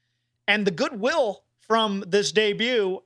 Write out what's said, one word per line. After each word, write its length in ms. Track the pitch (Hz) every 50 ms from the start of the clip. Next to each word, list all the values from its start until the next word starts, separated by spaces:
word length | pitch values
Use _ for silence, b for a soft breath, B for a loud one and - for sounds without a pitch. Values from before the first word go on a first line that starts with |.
| _ _ _ _ _ _ _ _ _ -
And 180 | 202 214 202
the 40 | 196
goodwill 720 | 170 160 262 320 285 196 202 262 330 320 262 208 185 - _ _ _ _
from 420 | _ - 220 226 220 214 202 196 196
this 280 | 180 175 208 202 202
debut 680 | 160 208 214 208 208 185 220 240 254 226 202 185 185 - -